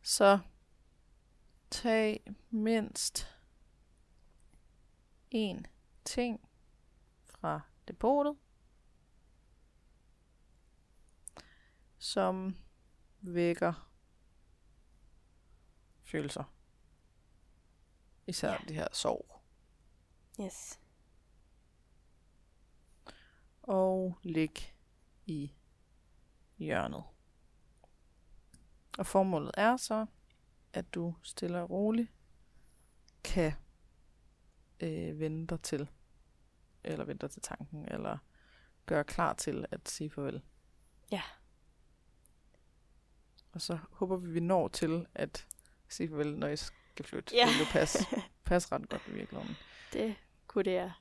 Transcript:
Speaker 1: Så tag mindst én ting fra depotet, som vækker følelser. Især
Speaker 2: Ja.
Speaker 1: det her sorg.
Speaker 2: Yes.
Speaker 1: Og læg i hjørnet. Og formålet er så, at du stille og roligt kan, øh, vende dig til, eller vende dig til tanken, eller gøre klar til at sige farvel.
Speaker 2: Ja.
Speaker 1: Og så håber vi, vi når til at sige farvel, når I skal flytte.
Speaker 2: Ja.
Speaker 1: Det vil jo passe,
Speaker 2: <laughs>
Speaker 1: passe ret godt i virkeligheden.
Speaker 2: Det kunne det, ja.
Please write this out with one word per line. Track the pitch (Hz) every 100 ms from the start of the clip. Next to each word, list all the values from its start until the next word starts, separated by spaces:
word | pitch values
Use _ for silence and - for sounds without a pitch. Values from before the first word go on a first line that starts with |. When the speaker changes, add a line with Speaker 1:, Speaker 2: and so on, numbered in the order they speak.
Speaker 1:
Så | - - 196 196 - - _ _ - _ _ - _ - - - -
tag | - 240 220 214 214 - 208 -
mindst | 226 214 226 - - - - - - - _ - _ - - - - - - - - - _ - _ _ _ _
én | 233 208 - - - _ -
ting | - - 240 220 - _ - - - _ - _ -
fra | - 160 151 - - -
depotet, | 170 220 285 285 294 _ - - - - _ _ - _ - _ - - _ _ - _ _ _ _ _ _ _ _ _ - - - - - - - - _ _ _
som | - 208 190 185 190 180 - _ - - - _
vækker | 190 175 175 170 175 170 - _ _ _ _ - - - _ - - - - - _ _ _ - - _ _ _
følelser. | - 156 143 - 139 - - _ _ _ _ _ _ - _ - _ _ _ _ - - -
Især | 175 -
Speaker 2:
Ja. | - -
Speaker 1:
det | 156
her | 80
sorg. | - - - - - _ _ _ _ - - _ - _ -
Speaker 2:
Yes. | 196 - - - - _ _ - _ - - _ _ _ _ - - - _ - - _ _ - _ - - - - _ - _
Speaker 1:
Og | - 190 190 185 185 175
læg | 180 160 156 - - - _ _ _ _ -
i | 160 143 - _ _ _ _ _ - - _ _ -
hjørnet. | 156 127 65 71 - - _ _ - _ - _ - _ _ _ - - - - - - _ -
Og | 185
formålet | 190 190 165 143
er | - 214 254
så, | - 220 220 - - _ _ - _
at | - 165
du | 170 170 165
stille | - - 175 175
og | 175
roligt | 180 208 226 226 - - - - - - - - _ - _
kan, | - 190 156 151 - _ - - - _ - _ - _ _ _
øh, | 165 160 165 156
vende | 156 156 165
dig | 165
til, | - 143 143 - - - - _ - _ _ _
eller | - 156
vende | 147 -
dig | 139
til | -
tanken, | - - 147 151 -
eller | - 52 87 - _ - - - _ -
gøre | 156
klar | 143 - 170
til | - - - -
at | - -
sige | - 151
farvel. | - 139 135 - - - _ - _ -
Speaker 2:
Ja. | 196 - - - _ _ _ _ _ _ _ - _ _ - _ _ _ _ _ _ _ - _
Speaker 1:
Og | 170
så | - 170 -
håber | - 185 185
vi, | 180
vi | 165
når | 170 185 -
til | - 160 165 165
at | - - - - - - _ _
sige | - 170
farvel, | 151 151 151
når | 147
I | 147
skal | - - _ -
flytte. | - - - 240
Speaker 2:
Ja. | 240
Speaker 1:
Det |
vil | 247
jo | -
passe, | 180 156 - 196 -
Speaker 2:
<laughs> | - _
Speaker 1:
passe | - 180 -
ret | - -
godt | - -
i |
virkeligheden. | 52 - - - - - - -
Speaker 2:
Det | - 220 202 - _ -
kunne | 202
det, | 196
ja. | 180 180 170